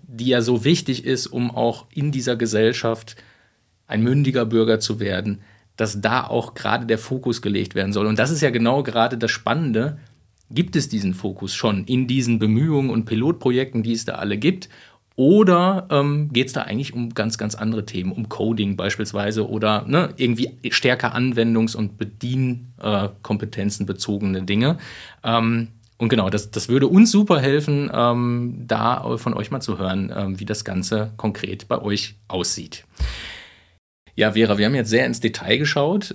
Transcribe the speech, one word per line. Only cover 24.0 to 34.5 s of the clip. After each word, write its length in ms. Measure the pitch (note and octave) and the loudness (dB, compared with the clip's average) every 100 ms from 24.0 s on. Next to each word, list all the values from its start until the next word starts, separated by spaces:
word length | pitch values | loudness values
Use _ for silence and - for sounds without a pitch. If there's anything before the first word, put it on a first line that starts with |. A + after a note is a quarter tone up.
| - G2+ G2+ F#2+ | -4 -2 -2 -2
Dinge? 380 | F#2 G2+ B2+ E3 - - - - | 0 2 2 0 -6 -18 -20 -8
Ähm, 440 | A2+ A#2 A2+ A#2 A2+ - _ _ | 0 2 2 0 -2 -10 _ _
und 100 | A#2 | 2
genau, 220 | A#2+ F#2+ | 2 2
das, 180 | G#2 - | -2 -4
das 180 | - - | -8 0
würde 200 | B2 C#3 | 2 6
uns 240 | F#3 A3+ | 8 8
super 280 | G3+ G#3 D#3+ | 6 4 4
helfen, 520 | C3+ C#3+ D3 C#3+ C#3+ | 4 2 2 0 0
ähm, 680 | - A#2+ A#2+ A#2+ A#2+ A#2+ A#2+ A#2+ | 2 2 2 0 0 -4 -8 -4
da 520 | A2 A2+ C3 A#2 A#2 | 0 0 0 -2 -4
von 180 | B2 - | -4 -4
euch 160 | G#2 | -4
mal 100 | C#3 | -6
zu 160 | C3+ F#2 | -6 -4
hören, 340 | F#2 F#2+ F#2+ G#2 | -2 -2 -4 -4
ähm, 240 | G2 F#2+ | -6 -6
wie 60 | G2 | -6
das 200 | G#2+ - | -6 -4
Ganze 460 | F#2 F2+ A2 G#2+ - | -4 -2 -2 -2 -4
konkret 520 | A2 G#2 - G2+ - | -4 -4 -8 -10 -4
bei 120 | B2 | -4
euch 360 | G#2 G#2 - - _ | -2 -4 -4 -12 _
aussieht. 560 | F#2 F2 - E2+ - - - - - - - - - _ _ _ _ _ - | -4 -2 -4 -10 -16 -20 -6 -6 -6 -14 -16 -20 -20 _ _ _ _ _ 0
Ja, 160 | G#2+ | 2
Vera, 260 | G#2 A2 | 4 2